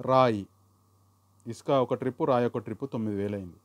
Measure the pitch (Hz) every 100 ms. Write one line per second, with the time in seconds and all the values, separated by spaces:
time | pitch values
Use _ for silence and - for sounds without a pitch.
0 | 123 131 127 104 92 _ _ _ _ _
1 | _ _ _ _ 117 110 - 139 123 123
2 | 127 - 156 123 120 120 107 107 135 123
3 | 110 101 101 101 92 82